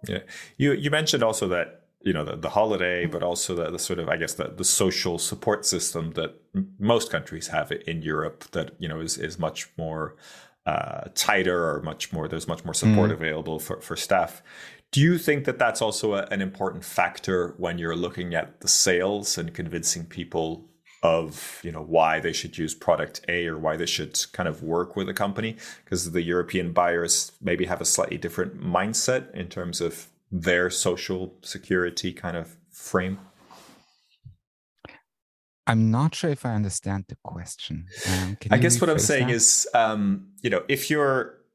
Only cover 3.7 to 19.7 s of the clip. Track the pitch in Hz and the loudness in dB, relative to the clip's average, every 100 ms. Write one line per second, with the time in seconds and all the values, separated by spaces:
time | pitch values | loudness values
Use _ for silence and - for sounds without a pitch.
3.7 | 85 - 87 80 82 80 - 76 80 92 | -4 -4 -4 -2 -2 -2 -4 -6 -2 0
4.7 | - 95 - 92 85 - - - 104 - | 4 2 2 -2 -2 -4 -2 0 0 0
5.7 | 90 - 85 82 80 80 - _ 95 95 | 0 -2 -4 -4 -4 -6 -8 _ -4 -4
6.7 | - 104 117 - 82 - 80 - 78 76 | -2 4 4 2 -4 -4 -10 -4 -2 -2
7.7 | 78 - 82 78 78 80 - - 90 78 | -6 -4 -4 -2 -2 -2 -6 -6 -6 -6
8.7 | - 85 78 80 - 78 87 80 - - | -8 -8 -6 -6 -4 -6 -4 -4 -4 -12
9.7 | - 80 80 78 - - - - _ - | -8 -6 -6 -8 -10 -20 -20 -20 _ -4
10.7 | 76 71 - - - - 101 90 87 85 | -2 -4 -10 -8 -2 2 4 4 2 0
11.7 | 73 78 76 - 85 76 82 - 85 87 | -2 -6 -8 -6 -4 -4 -6 -6 -6 -4
12.7 | - 117 104 104 78 80 78 80 80 - | 2 6 6 6 2 -2 -2 -4 -6 -6
13.7 | 92 - 82 - 98 80 - - - - | -8 -8 -8 2 2 2 -4 -20 -20 -20
14.7 | - _ 139 156 175 170 147 135 120 120 | -20 _ 4 6 4 2 2 0 2 2
15.7 | - 110 104 110 101 98 101 95 95 95 | 2 0 2 0 0 0 -2 -2 -2 -4
16.7 | 90 - - 90 - - 92 87 - 87 | -4 -4 0 0 -2 -2 0 0 -2 -4
17.7 | 85 82 82 87 90 87 82 - - - | -2 -4 -2 -4 -4 -2 -2 -2 -6 0
18.7 | - 101 90 95 104 95 - 82 - 85 | 4 4 4 2 0 -2 -4 -4 -6 -6